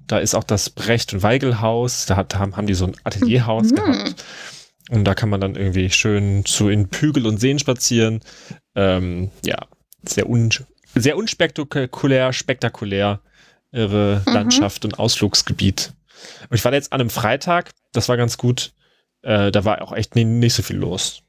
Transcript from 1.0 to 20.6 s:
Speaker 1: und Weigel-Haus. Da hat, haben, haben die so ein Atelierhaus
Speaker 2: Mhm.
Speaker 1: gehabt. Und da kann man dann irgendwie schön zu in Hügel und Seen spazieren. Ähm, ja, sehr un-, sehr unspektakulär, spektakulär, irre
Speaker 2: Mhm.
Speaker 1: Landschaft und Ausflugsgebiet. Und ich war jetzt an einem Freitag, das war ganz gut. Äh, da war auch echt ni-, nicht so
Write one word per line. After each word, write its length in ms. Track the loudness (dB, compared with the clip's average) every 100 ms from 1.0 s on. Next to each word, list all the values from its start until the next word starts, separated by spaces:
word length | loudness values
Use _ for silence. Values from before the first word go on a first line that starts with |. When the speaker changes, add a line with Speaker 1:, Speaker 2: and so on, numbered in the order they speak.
| 0
Speaker 1:
und 100 | 0
Weigel-Haus. 840 | 2 2 2 0 0 0 -2 -4 0
Da 100 | 0
hat, 180 | 0 -2
haben, 200 | -4 -2
haben 100 | -2
die 80 |
so 120 | 0 -2
ein 100 | -4
Atelierhaus 640 | -8 -4 0 2 2 2 2
Speaker 2:
Mhm. 40 | 2
Speaker 1:
gehabt. 480 | 2 0 -4 -10 -16 -18 -18 -20 -20 _ -4
Und 140 | 0
da 100 | 2
kann 140 | 2 0
man 120 | 0
dann 140 | -2
irgendwie 360 | -2 -2 0 0
schön 540 | 0 0 0 2 0 0
zu 220 | 0 2
in 200 | 2 0 0
Hügel 280 | 0 2 0
und 120 | 2
Seen 200 | 2 0
spazieren. 600 | -2 -2 0 2 2 0 -8 -20 -20 -20 _
Ähm, 560 | 0 2 2 -2 -4 -6 -6
ja, 140 | -6 -6 -8 _ _ _
sehr 240 | -6 -4 0
un-, 220 | 2 2 -2 -6 _ _
sehr 220 | 0 0 0
unspektakulär, 1160 | -4 0 -2 -2 -6 -4 -4 -2 2 4 2
spektakulär, 880 | 0 -4 -2 -2 -4 -4 0 0 0 -8 _ _ _ _
irre 500 | -2 0 2 2 2 2
Speaker 2:
Mhm. 60 |
Speaker 1:
Landschaft 520 | 2 2 2 2 -2
und 140 | -6 -2
Ausflugsgebiet. 960 | 0 2 0 0 -2 0 0 0 -6 -12 _ -20 -20 -20 -4
Und 60 | 0
ich 80 |
war 80 | 2
jetzt 200 | 0 0
an 80 | -2
einem 100 | -2
Freitag, 600 | 0 0 0 0 -2 -2 _ _
das 160 | -2 0
war 80 | 0
ganz 220 | 0 0
gut. 340 | 0 0 -6 _ _ _ _ _
Äh, 280 | 0 2 4
da 120 | 2
war 180 | 2 -2
auch 100 | -4
echt 220 | -6 -2 2
ni-, 80 |
nicht 300 | 2 2 2
so 80 | 2